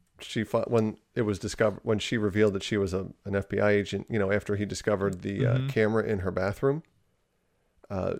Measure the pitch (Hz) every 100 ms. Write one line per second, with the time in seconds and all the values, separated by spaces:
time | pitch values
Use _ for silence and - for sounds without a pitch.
0 | _ - - 120 107 117 - 117 110 104
1 | _ - 107 98 104 - 107 98 - 107
2 | - 120 107 98 107 95 - 107 98 92
3 | 92 - - 98 98 98 104 104 98 98
4 | - 113 95 104 - 104 101 101 - 101
5 | 98 90 98 98 104 127 135 127 107 110
6 | 107 104 95 92 95 101 139 147 - _
7 | _ _ _ _ _ _ _ _ - 98
8 | 92